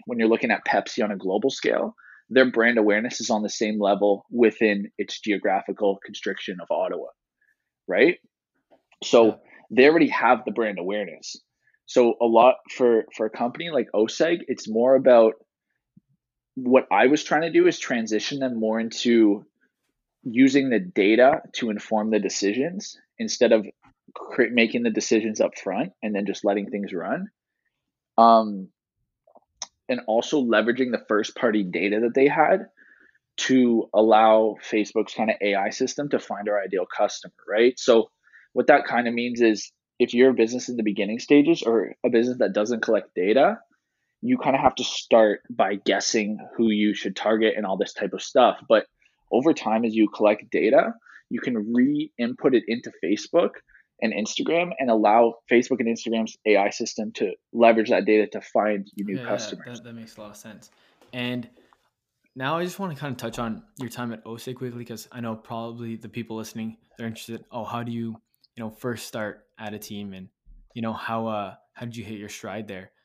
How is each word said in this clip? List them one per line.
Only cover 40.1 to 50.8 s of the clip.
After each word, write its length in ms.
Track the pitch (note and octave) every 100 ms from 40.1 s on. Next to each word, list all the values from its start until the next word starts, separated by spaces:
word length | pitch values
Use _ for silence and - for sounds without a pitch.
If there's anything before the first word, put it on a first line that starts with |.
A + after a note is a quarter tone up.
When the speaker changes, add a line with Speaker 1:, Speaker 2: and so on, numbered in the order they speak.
Speaker 1:
you're 180 | A#2+ C3
a 40 | A#2+
business 340 | A2+ B2 B2
in 80 | A#2+
the 60 |
beginning 360 | G#2+ G#2 G2+ A#2
stages 440 | - D3 D3 E3
or 300 | A#2 A2+ - - B2
a 40 |
business 300 | A#2 A#2+ B2
that 140 | G2+
doesn't 280 | G2 A2 A#2
collect 340 | - G#2+ - -
data, 440 | F#2 A#2+ E3+ A3+ _ _ _ _ _ -
you 160 | A#2+ B2+
kinda 200 | D3 C3+
have 160 | C3+ -
to 80 |
start 580 | B2 - - A#2 G#2+ G2 -
by 260 | A#2 G2 G2+
guessing 640 | - A2+ - A#2 G#2 G#2+ - -
who 140 | A2+
you 220 | G#2+ G#2 G2+
should 200 | G2+ F#2+
target 380 | G#2+ A2 A2 G#2
and 100 | G2
all 120 | F#2+
this 160 | G2
type 200 | - G2+
of 80 | F#2+
stuff. 380 | - C3+ A2+ - -
But 200 | A2 - _ _ _ -
over 220 | A#2 D#3
time, 320 | D#3+ G#2+ A2+ A#2
as 100 | A2
you 140 | G#2+
collect 400 | - G#2+ G#2+ -
data, 420 | E2+ G2 C#3+